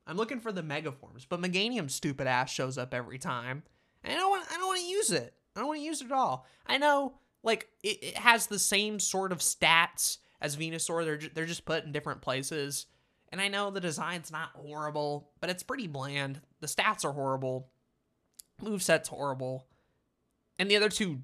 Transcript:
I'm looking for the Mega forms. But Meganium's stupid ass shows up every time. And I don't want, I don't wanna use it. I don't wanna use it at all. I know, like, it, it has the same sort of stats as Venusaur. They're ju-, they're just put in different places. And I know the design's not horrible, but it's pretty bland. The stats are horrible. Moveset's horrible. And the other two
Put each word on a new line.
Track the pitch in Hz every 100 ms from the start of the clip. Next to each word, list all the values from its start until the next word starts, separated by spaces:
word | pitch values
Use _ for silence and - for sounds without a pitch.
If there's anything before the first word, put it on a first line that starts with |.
| -
I'm | 165
looking | 226 262
for | 226
the | 185
Mega | 156 147 156
forms. | 131 - 120 -
But | 175
Meganium's | 180 185 214 247 143
stupid | - 160 135 131
ass | 127 131
shows | - 131 131
up | 123
every | 123 120 131
time. | 175 123 120 135 - _ _ _
And | -
I | 302
don't | 381
want, | 392 330
I | 330
don't | 381
wanna | 370
use | 349 392 -
it. | 165 113 - _
I | -
don't | 269
wanna | 311
use | 302 302
it | 247
at |
all. | 269 233 131 - _ -
I | 262
know, | 294 285 277 - _ _
like, | 226 220 - _
it, | 208 -
it | 135 -
has | 233 233 -
the | 202
same | - 202 214 208
sort | - 190 190
of | 175
stats | - - 160 165 170 - - - _ -
as | 151 143
Venusaur. | 160 165 160 170
They're | 165 151
ju-, | 156
they're | 160 165
just | 170
put | - 160
in | 156
different | 147 147 139
places. | - 135 139 160 143 135 - _ _ _ -
And | 180
I | 202
know | 202 202
the | 196
design's | 180 147 156 175 156
not | 156 160
horrible, | - 147 151 151 151 147 147 - -
but | 170
it's | 180
pretty | - 269 190
bland. | 139 135 143 139 139 - -
The | 151
stats | - 196 208
are | 156
horrible. | 143 135 131 131 127 131 _ _ _ _ _ _ - - -
Moveset's | 214 202 - 160 -
horrible. | - 143 131 131 131 - _ _ _ _ _ _ _ _ -
And | 196
the | 208
other | 208
two | - 196 135